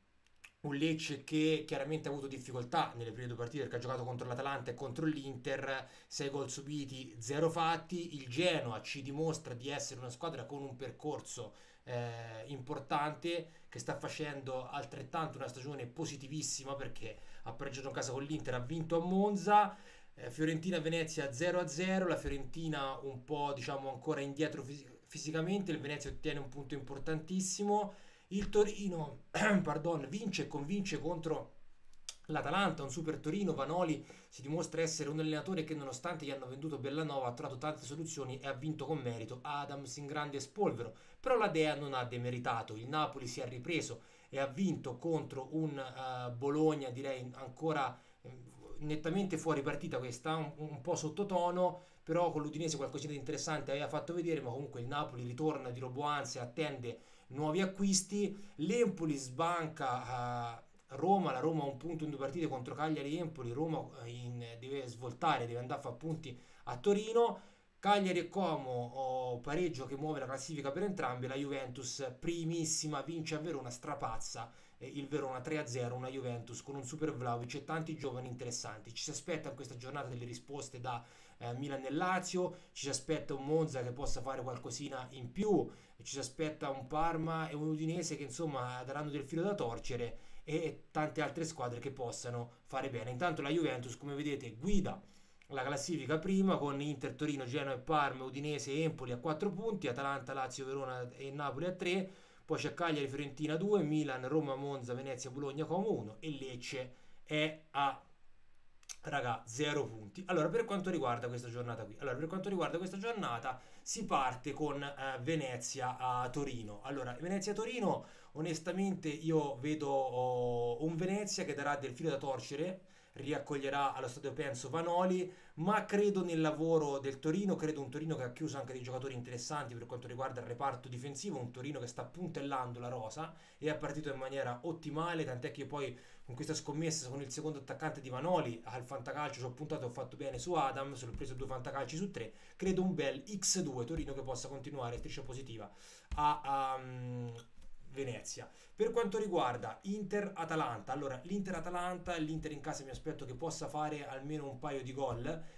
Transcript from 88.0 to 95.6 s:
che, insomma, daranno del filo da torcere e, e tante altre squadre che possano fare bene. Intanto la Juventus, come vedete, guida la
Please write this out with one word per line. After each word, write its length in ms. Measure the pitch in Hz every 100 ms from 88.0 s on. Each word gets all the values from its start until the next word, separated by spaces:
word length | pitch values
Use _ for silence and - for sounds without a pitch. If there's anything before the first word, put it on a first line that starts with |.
| 160 139
che, 80 |
insomma, 580 | 139 123 160 131 123 123 127
daranno 240 | 143 151
del 140 | 143
filo 200 | 131 160
da 120 | 196 196
torcere 640 | 120 117 - 120 117 - - -
e, 120 | - 156
e 280 | 156 - -
tante 300 | 156 151 156
altre 220 | 143 165
squadre 360 | 160 - 123 120
che 120 | 135
possano 600 | - 117 - 123 120 120 - -
fare 240 | 131 135
bene. 200 | 117 117
Intanto 320 | 123 175 156
la 80 | 143
Juventus, 480 | 170 151 123 123 120
come 180 | 143 139
vedete, 400 | 147 131 120 110
guida 460 | 180 202 - - - - - - -
la 160 | 139